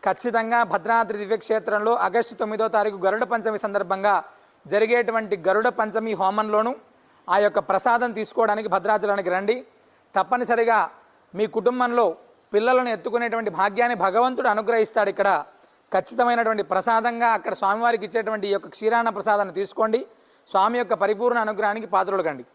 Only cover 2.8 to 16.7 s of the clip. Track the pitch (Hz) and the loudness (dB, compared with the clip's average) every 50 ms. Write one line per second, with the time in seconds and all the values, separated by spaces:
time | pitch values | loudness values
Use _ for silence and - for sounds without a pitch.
2.8 | 208 214 202 196 180 190 196 220 247 - 240 226 202 226 214 202 - 208 196 202 | 0 0 -2 0 0 0 0 0 -2 -2 -2 -2 -2 -2 -4 -4 -6 -4 -2 -2
3.8 | 196 175 190 190 190 208 202 180 - - - - _ _ _ _ _ 147 165 208 | -2 -2 -4 0 2 2 2 2 0 -4 -18 -20 _ _ _ _ _ 0 2 2
4.8 | 220 220 240 240 240 233 226 226 220 202 208 185 160 185 190 208 226 247 240 240 | 4 4 2 2 2 0 -2 -2 -2 -2 -6 -2 0 2 2 4 2 0 0 0
5.8 | 220 214 214 226 220 226 214 170 196 190 202 214 214 214 214 208 220 233 269 - | -4 -2 -2 -4 -4 -4 -4 0 0 0 2 0 -2 0 2 0 0 0 -2 -6
6.8 | - _ _ _ _ _ _ _ _ - - 196 208 208 202 - - - 190 190 | -12 _ _ _ _ _ _ _ _ 0 2 2 2 2 2 0 -2 0 -2 0
7.8 | - 254 233 240 247 247 220 214 220 - - - 233 214 208 214 220 208 180 196 | 2 2 2 2 0 -2 -4 -6 -8 -6 -2 0 2 2 2 -2 -2 -2 -2 -2
8.8 | 175 202 214 214 208 202 202 196 185 175 180 185 196 202 233 254 262 - _ _ | 0 0 0 0 2 0 -2 -2 0 -2 -2 -2 0 0 -2 -2 -4 -14 _ _
9.8 | _ _ _ _ _ _ _ 196 185 - 254 247 240 208 240 226 233 226 233 214 | _ _ _ _ _ _ _ -2 0 0 0 -2 0 0 2 2 2 4 4 2
10.8 | 180 - - - _ _ _ _ _ _ - 175 214 220 220 220 190 240 247 254 | 2 0 -6 -16 _ _ _ _ _ _ -6 -4 -4 -2 -2 0 0 0 0 0
11.8 | 254 240 240 240 233 185 160 - - _ _ _ _ _ - 208 220 240 262 254 | -2 0 2 2 2 2 0 -4 -14 _ _ _ _ _ -2 0 2 4 2 2
12.8 | 254 247 226 196 - 247 208 240 240 233 233 226 220 208 170 170 190 208 196 196 | 2 0 -4 -4 -6 -4 -2 -2 -2 -2 -2 -2 -4 -4 -2 0 0 0 2 2
13.8 | 240 240 240 196 175 196 185 220 247 254 254 233 269 247 208 214 220 - 233 226 | 0 0 2 0 0 2 2 2 2 2 0 0 0 0 0 0 0 0 2 2
14.8 | 220 220 - 233 208 202 196 - 196 202 190 151 147 - _ _ _ _ _ _ | 0 0 2 0 0 0 0 0 2 2 2 2 0 -6 _ _ _ _ _ _
15.8 | _ _ - 185 185 - - 233 247 240 240 233 233 226 220 208 196 - | _ _ -2 -2 -2 -2 -2 0 2 2 2 2 2 0 0 -2 -2 -2